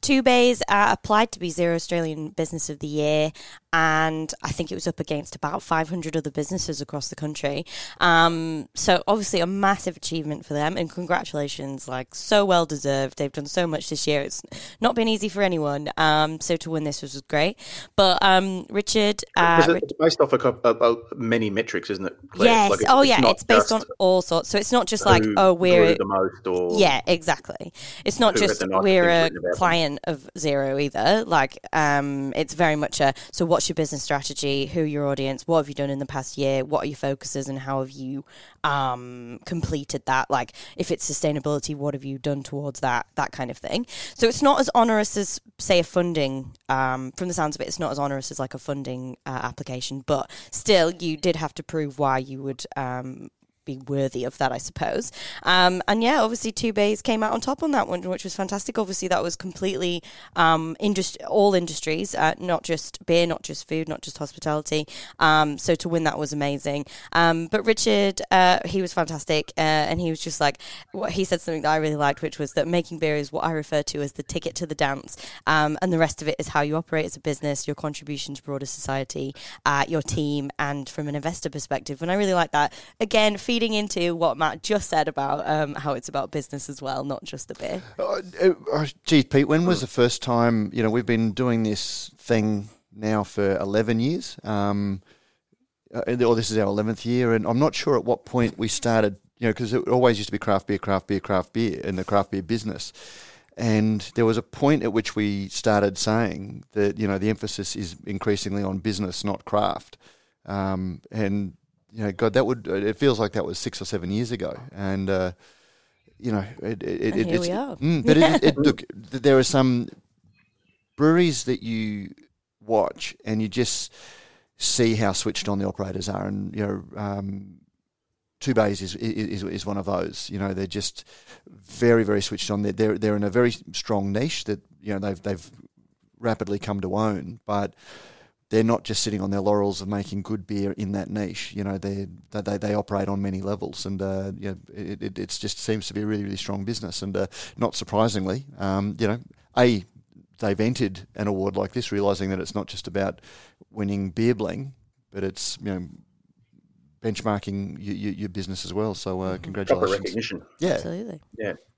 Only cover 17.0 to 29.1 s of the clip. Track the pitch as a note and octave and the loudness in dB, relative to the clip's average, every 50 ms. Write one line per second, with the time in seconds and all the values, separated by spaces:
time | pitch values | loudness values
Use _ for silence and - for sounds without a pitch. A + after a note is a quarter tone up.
17 | - C#3 C3 C#3 - _ - D3 D3+ F#3 G#3+ _ - - - - - - _ - | -10 -10 -12 -12 -10 _ 0 2 2 2 0 _ -16 -14 -14 -14 -14 -4 _ 4
18 | G3 F#3 F3+ - - G3 F#3+ F#3 F#3+ F#3+ F#3+ F#3 - - - G3+ G#3 - - A3 | 6 6 6 6 6 8 8 6 6 2 -4 -4 -8 -4 -4 -4 -2 0 2 2
19 | G#3 G#3 G#3 G3+ - - _ - F3 E3+ E3+ E3 E3 E3 E3+ D#3 - C#3 - - | 2 2 0 -2 -6 -4 _ 4 6 6 8 8 6 6 4 2 0 -6 -2 2
20 | D3+ E3 D#3 - D3 B2+ - A#2+ - B2+ A#2+ - - B2 A2+ A2+ A#2+ A#2 A#2 A#2 | 2 2 4 4 4 4 4 2 2 0 0 4 2 2 4 6 4 2 2 2
21 | A#2 - - - B2 A2+ A#2 A#2 A2+ G#2 G2 G2+ A2+ - - F#2 - - G2+ F#2 | -4 -14 -10 -6 -2 0 2 2 2 0 0 -2 -4 -2 -4 -6 -4 -4 -6 -4
22 | F#2+ F#2 - _ - - - F2+ - A#3 A3+ A3+ G#3 G3 G2+ - - - C4 C4+ | -6 -8 -8 _ -20 -16 -2 4 4 6 6 6 6 4 4 2 4 4 6 6
23 | C#4 C4+ A#3+ - - A3+ - - - - A#3 G#3+ G#3 - A3 A3 - - - _ | 8 6 6 6 6 4 4 4 2 4 6 6 6 6 2 0 0 -4 -4 _
24 | G3 F#3 F#3 F#3 F3+ - E3+ E3 - - - G3+ - - A#3+ A#3+ G#3+ - - G#3 | 4 4 6 4 4 2 0 0 0 2 0 0 0 4 2 2 2 2 -2 0
25 | - G#3 F#3+ F3 - - - - G3 F#3+ F3+ E3+ F#3 F3+ F3+ F3 - - G#2 - | 6 6 6 6 6 4 4 6 6 6 6 6 6 6 8 8 8 6 6 2
26 | G2 G2 G2 F#2+ F#2+ F#2+ - - - F#2+ F2+ F2+ F2+ F2 F2 F2 G3 D#3+ C3+ B2+ | 0 0 2 2 2 0 -2 -4 -4 0 0 0 2 2 4 6 6 6 4 2
27 | - - F3+ E3 D#3+ E3 D3 - - - - - - E3+ _ - - - - - | 2 2 0 2 2 -2 -2 -2 -4 -12 -12 -10 -12 -14 _ -14 -16 -14 -14 -4
28 | - - - - A#3 G#3+ - - G#3 - - - - F#2 F#2+ F#2+ F#2+ F#3+ F#3+ F#3 | -4 -4 2 4 4 4 6 6 4 4 2 2 0 2 2 4 6 6 6 6
29 | F3 E3+ | 6 6